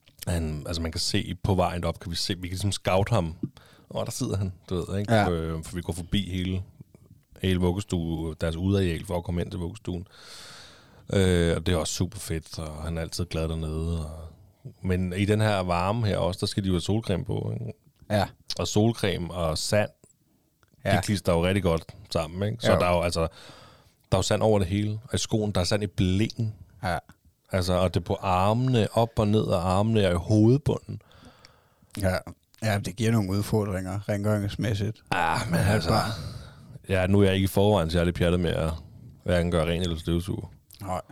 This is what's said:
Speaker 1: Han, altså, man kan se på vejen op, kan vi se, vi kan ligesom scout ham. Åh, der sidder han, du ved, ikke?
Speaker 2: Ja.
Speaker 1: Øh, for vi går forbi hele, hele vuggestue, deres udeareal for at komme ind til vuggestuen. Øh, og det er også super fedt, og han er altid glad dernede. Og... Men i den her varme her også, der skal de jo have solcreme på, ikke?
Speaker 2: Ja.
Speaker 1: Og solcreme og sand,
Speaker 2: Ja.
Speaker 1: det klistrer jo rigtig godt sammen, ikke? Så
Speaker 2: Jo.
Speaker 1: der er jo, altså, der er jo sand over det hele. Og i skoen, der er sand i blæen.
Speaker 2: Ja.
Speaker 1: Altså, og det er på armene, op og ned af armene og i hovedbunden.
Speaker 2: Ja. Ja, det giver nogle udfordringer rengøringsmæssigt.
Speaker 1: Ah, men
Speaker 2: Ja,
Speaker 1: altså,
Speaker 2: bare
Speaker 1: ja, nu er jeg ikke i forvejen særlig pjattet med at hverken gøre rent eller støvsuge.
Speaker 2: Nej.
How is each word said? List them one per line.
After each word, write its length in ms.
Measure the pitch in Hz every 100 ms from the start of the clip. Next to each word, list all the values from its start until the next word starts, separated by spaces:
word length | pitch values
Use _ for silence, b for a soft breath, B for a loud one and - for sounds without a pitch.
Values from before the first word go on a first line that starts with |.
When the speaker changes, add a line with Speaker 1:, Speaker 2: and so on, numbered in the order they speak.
| _ - -
Speaker 1:
Han, 360 | 87 78 76 69
altså, 160 | 82
man 100 | 82
kan 80 | 82
se 340 | - 104 87 90
på 120 | -
vejen 300 | 92 87 87
op, 160 | 85 -
kan 100 | -
vi 60 | 85
se, 180 | -
vi 60 | 90 90
kan 20 |
ligesom 220 | 90 98
scout 360 | - - 92 101
ham. 260 | 113 82 82 - - B B B
Åh, 140 | 165
der 60 | 196
sidder 260 | - 120 101
han, 160 | 98 92 -
du 40 |
ved, 240 | 90 80 95
ikke? 160 | 104
Speaker 2:
Ja. 160 | 113 98
Speaker 1:
Øh, 340 | 85 80 80
for 100 | 78 90
vi 60 |
går 100 | 82
forbi 380 | 85 87 104 90
hele, 320 | 92 90 92 95 - - - - - _ -
hele 180 | 95 90
vuggestue, 760 | 90 90 - 90 82 80 80 78
deres 160 | 85 82
udeareal 480 | 92 98 92 82 -
for 100 | 90
at 80 |
komme 160 | 85 87
ind 100 | 87
til 100 | 92
vuggestuen. 460 | 87 107 - 90 92 B B B B B B B B B B
Øh, 440 | 101 92 87 85 85
og 100 | 80
det 80 |
er 20 | 87
også 180 | 76
super 240 | - 90 -
fedt, 400 | - 80 - -
og 240 | 78 76
han 160 | 76 82
er 40 |
altid 220 | 80 -
glad 240 | 87 82 80
dernede. 580 | 80 80 78 82 85 78
Og... 40 | 80 - - - _ - -
Men 300 | 92 92 92
i 120 | 90
den 160 | 101 107
her 180 | 107 101
varme 460 | 92 87 90 113 107
her 120 | 92
også, 200 | 90 87
der 60 | 101
skal 160 | -
de 60 | 95
jo 60 |
have 60 | 90
solcreme 440 | 82 104 - 92
på, 280 | - 101 -
ikke? 180 | 117 120 - _ _ -
Speaker 2:
Ja. 160 | 107 92 - - -
Speaker 1:
Og 100 | 87
solcreme 680 | 107 110 113 104 90 85
og 240 | 87 82 78
sand, 320 | - 104 104 - - _ _ _ _ _ _ _
Speaker 2:
Ja. 120 | - 90
Speaker 1:
det 80 |
klistrer 300 | 85 98 -
jo 100 | 85 87
rigtig 160 | 98
godt 200 | 90 82 - - -
sammen, 380 | 85 80 87 101
ikke? 100 | -
Så 80 | 117
Speaker 2:
Jo. 60 | 101
Speaker 1:
der 80 | 87
er 80 | 87
jo, 40 |
altså, 180 | 85 85 80 B B B B B B B -
der 40 | 95
er 20 |
jo 40 |
sand 200 | 92 104
over 160 | 107 104
det 100 | 90
hele. 300 | 101 104 110 -
Og 60 |
i 40 | 90
skoen, 340 | - 113 104
der 80 | 98
er 40 |
sand 180 | 90 107
i 40 | 101
blæen. 680 | - 92 92 113 - 113 - - -
Speaker 2:
Ja. 160 | 95 85 - - _ _ _
Speaker 1:
Altså, 200 | 95 90
og 220 | 90 90
det 60 | 90
er 40 |
på 100 | 82
armene, 760 | 98 98 92 98 113 131 123 101
op 260 | - 117 -
og 100 | 104
ned 180 | 107 -
af 100 | 95
armene 480 | 90 92 110 110 95
og 40 |
i 40 | 87
hovedbunden. 840 | 82 107 107 135 - 107 - 101 B B B B B B B B B -
Speaker 2:
Ja. 160 | 95 90 - - _ -
Ja, 160 | 110 101
det 180 | 92 90
giver 140 | 110
nogle 180 | 117 95
udfordringer 800 | 101 101 110 104 92 92 101 101
rengøringsmæssigt. 920 | 104 101 107 101 - 104 101 104 110 -
Speaker 1:
Ah, 400 | 95 82 80 110
men 80 | -
Speaker 2:
Ja, 80 | 95
Speaker 1:
altså, 160 | 107 -
Speaker 2:
bare 200 | 107 - - B B B B B B -
Speaker 1:
ja, 180 | 92 92
nu 140 | 101
er 40 |
jeg 100 | 98
ikke 100 | 95
i 40 | 95
forvejen 420 | - 101 104 82
særlig 240 | 85 85
pjattet 260 | 85 87 90
med 100 | 85
at 200 | 82 80 82 - - - -
hverken 260 | - 90 85
gøre 160 | 87 80
rent 160 | 85
eller 140 | 90 80
støvsuge. 460 | 82 85 90 - - - _ -
Speaker 2:
Nej. 200 | 95 - -